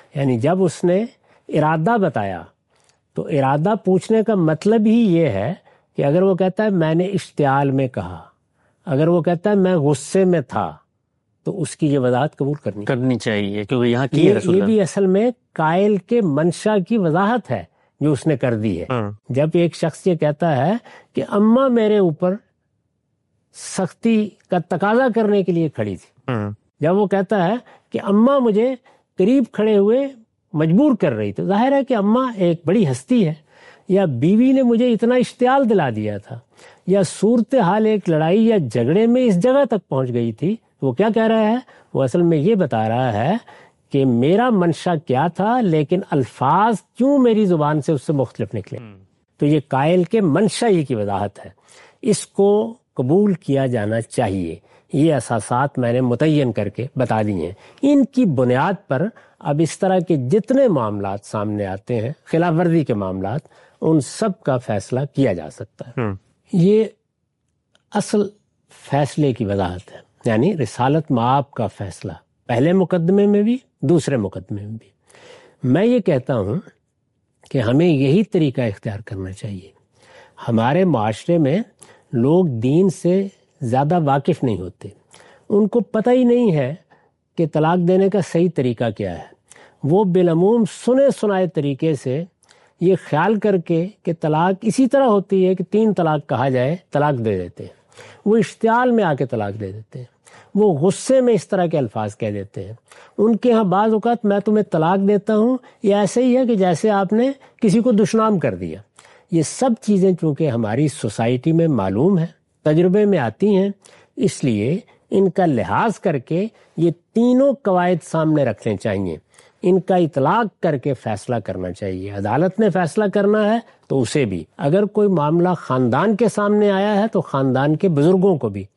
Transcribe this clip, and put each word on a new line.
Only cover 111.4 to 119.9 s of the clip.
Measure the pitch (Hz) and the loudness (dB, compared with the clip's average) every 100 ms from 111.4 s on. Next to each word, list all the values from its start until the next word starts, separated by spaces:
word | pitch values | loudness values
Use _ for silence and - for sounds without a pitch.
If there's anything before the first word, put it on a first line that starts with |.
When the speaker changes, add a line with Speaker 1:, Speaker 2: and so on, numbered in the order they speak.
| 160 | 0
Speaker 1:
میں | 165 165 | 2 2
معلوم | 131 95 98 165 190 | 0 0 0 2 0
ہے، | 165 - _ _ - | -2 -8 _ _ 0
تجربے | 156 185 196 | 2 2 2
میں | 208 185 | 2 2
آتی | 117 - 202 196 | -2 -2 0 2
ہیں، | 196 202 - - _ - | 0 -4 -16 -20 _ -4
اس | 185 - | -4 -2
لیے | 135 107 110 185 - _ - | -2 -2 -2 -4 -8 _ -4
ان | 202 196 | 0 0
کا | - 180 | 0 0
لحاظ | 123 90 110 226 - | 0 -2 -2 -2 -2
کر | 190 147 | -4 -4
کے | - 160 220 _ _ - | -4 -6 -6 _ _ -2
یہ | 170 160 _ | -2 -2 _
تینوں | - 240 247 277 247 | 0 2 4 2 0
قواعد | - 180 175 180 | 0 0 2 0
سامنے | - 160 160 151 | -2 -2 0 2
رکھنے | 131 104 117 101 | 0 -2 -4 -4
چاہیے، | 113 98 95 78 _ _ _ _ | -2 -4 -4 -8 _ _ _ _
ان | 180 190 | 0 0
کا | 180 | 2